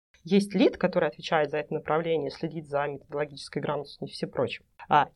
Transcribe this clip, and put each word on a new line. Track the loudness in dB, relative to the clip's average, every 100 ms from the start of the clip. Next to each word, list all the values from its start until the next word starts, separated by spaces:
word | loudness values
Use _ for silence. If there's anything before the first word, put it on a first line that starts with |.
| _ _
Есть | 4 4 4
лид, | 4 4 4
который | 0 2 0
отвечает | -2 0 2 2
за | -2
это | -4
направление, | -6 0 0 2 0 -2
следит | -6 -6 -8 -4
за | -2 -2
методологической | -6 -8 -6 -6 -8 -10 -6
грамотностью | -4 -4 -6 -12 -12
и |
всем | -8 -8
прочим. | -2 -4 -4 _ -12 2
А, | 4 4